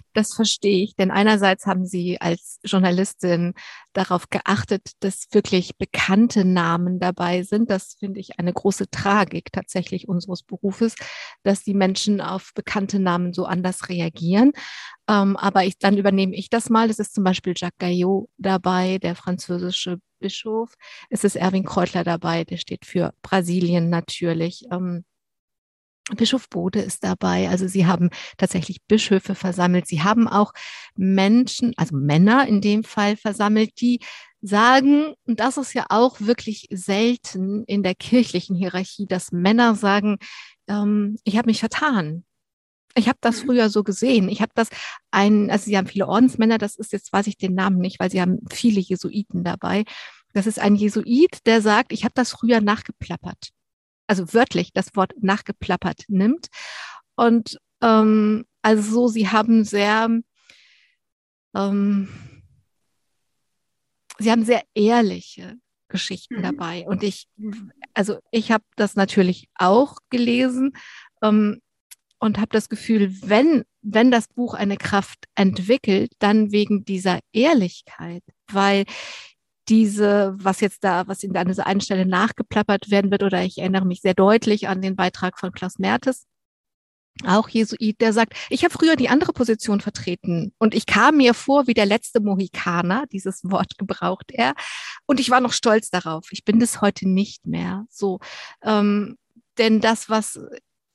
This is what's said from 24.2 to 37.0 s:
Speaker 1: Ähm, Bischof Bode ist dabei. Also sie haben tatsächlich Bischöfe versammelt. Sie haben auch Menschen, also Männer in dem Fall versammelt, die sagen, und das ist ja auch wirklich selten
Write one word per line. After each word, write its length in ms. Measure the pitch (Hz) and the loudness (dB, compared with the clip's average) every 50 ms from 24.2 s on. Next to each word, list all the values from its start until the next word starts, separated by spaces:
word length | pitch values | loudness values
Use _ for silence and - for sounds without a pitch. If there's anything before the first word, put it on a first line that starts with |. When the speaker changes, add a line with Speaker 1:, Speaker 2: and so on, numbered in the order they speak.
| 175 170 165 165 165 175 - - 240 247 | -4 -2 -2 -2 -4 -6 -6 -12 -12 -10
Speaker 1:
Ähm, 340 | 180 180 185 180 175 170 - _ _ _ _ _ _ _ _ _ _ _ _ _ _ _ _ _ _ _ _ - 202 | -8 -6 -6 -6 -6 -8 -10 _ _ _ _ _ _ _ _ _ _ _ _ _ _ _ _ _ _ _ _ -12 -2
Bischof 340 | - 233 - 269 247 - _ | -2 0 0 0 -2 -4 _
Bode 300 | - 180 175 190 - 208 | -6 -6 -4 -2 -2 -4
ist 220 | 190 196 - - | -4 -4 -8 -6
dabei. 460 | - 190 185 - 196 185 175 180 190 180 | -4 -4 -4 -2 -2 -2 0 0 0 0
Also 180 | 185 180 190 | -2 -2 -2
sie 200 | 185 190 196 170 | -2 0 2 2
haben 240 | 180 180 170 175 175 - - - - - | 2 2 2 0 -2 -2 -6 -14 -18 -4
tatsächlich 460 | - 190 - - 180 147 - 180 - _ | -4 -4 -2 -2 -4 -6 -6 -12 -16 _
Bischöfe 480 | - 208 220 - - 202 190 - - 190 | 0 2 2 2 2 0 0 0 -4 -8
versammelt. 520 | - - 185 175 180 175 180 180 180 - | -6 -6 -4 -2 0 2 2 2 0 0
Sie 160 | - 175 151 | -2 -4 0
haben 260 | 160 202 220 233 226 - | 2 2 4 4 2 4
auch 240 | - 202 208 - - - - - - - - - _ | 4 2 2 0 -2 -12 -18 -18 -18 -20 -20 -14 _
Menschen, 760 | - 185 190 190 190 190 202 220 240 254 - - - 240 240 - - | -2 0 2 2 4 4 4 4 4 2 0 -2 -2 -2 -2 0 -2
also 180 | 165 - 147 | -2 -2 -2
Männer 500 | 135 139 147 147 160 190 208 240 269 269 | -2 0 2 4 6 6 6 6 4 4
in 140 | - 214 196 | 4 2 2
dem 240 | 208 208 208 214 220 | 2 2 0 0 -2
Fall 320 | - - 214 202 208 214 | -4 -4 -2 0 0 -2
versammelt, 640 | - - 220 202 - 208 208 214 214 220 214 - - | -2 -4 -6 -2 0 0 2 2 2 2 0 -2 -2
die 200 | 240 247 240 240 - - - - - - _ _ | 0 0 0 -2 -4 -12 -20 -20 -20 -20 _ _
sagen, 720 | - 190 208 208 226 247 262 269 262 285 285 294 311 302 - - _ | -6 0 2 4 6 6 6 6 6 6 4 4 2 -2 -6 -10 _
und 140 | - 226 - | -4 -2 0
das 160 | 220 262 - | 0 -2 -2
ist 160 | 285 254 - | -4 -8 -4
ja 140 | - 240 - - | -6 -6 -2 0
auch 320 | 202 220 247 262 - - | 2 2 2 2 2 -2
wirklich 480 | 208 220 240 - - 220 208 - - _ | -2 -2 -2 -2 -4 -8 -10 -10 -12 _
selten 920 | 208 180 - - 190 202 | -12 -8 -4 -2 0 2